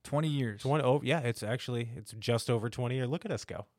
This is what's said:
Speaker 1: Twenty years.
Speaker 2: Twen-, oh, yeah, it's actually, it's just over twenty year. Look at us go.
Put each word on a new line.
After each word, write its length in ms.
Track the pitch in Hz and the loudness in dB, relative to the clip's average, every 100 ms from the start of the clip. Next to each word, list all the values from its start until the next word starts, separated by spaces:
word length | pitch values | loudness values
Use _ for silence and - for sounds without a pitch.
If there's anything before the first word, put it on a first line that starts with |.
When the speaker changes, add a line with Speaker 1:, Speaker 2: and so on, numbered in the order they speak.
Speaker 1:
Twenty 240 | - 147 156 | -2 0 2
years. 340 | 143 120 104 | 2 0 -2
Speaker 2:
Twen-, 180 | 131 151 | 2 4
oh, 180 | 123 143 | 6 4
yeah, 160 | 123 165 | 4 2
it's 240 | 120 117 | 0 -2
actually, 480 | 107 120 - 120 117 120 | -2 -2 -2 -4 -4 -8
it's 160 | 107 | -12
just 360 | 110 113 117 - | -4 2 2 4
over 220 | 117 113 | 0 0
twenty 240 | - 123 | -2 -2
year. 140 | 131 127 | -2 -2
Look 160 | 160 | -2
at 80 | 214 | -2
us 120 | 139 | -6
go. 220 | - - - | -6 -10 -12